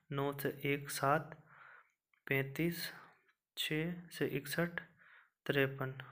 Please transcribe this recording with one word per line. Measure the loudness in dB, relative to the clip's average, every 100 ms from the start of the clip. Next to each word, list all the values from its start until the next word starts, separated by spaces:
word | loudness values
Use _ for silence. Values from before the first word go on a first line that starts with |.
| -6
नौ | 0 0 0
से | -2 0
एक, | 0 0 -2
सात, | 0 4 4 2 -12 -20 -20 -20 -20 -20 _ _ _ 0
पैंतीस, | 0 0 0 0 0 -6 -8 -18 -20 _ _ _ -4
छः | 0 0 0 -4 -8
से | -2 0
इकसठ, | 0 -2 0 0 0 -10 _ -20 -20 -20 _ 0
तिरपन, | 4 4 2 -4 -6 -12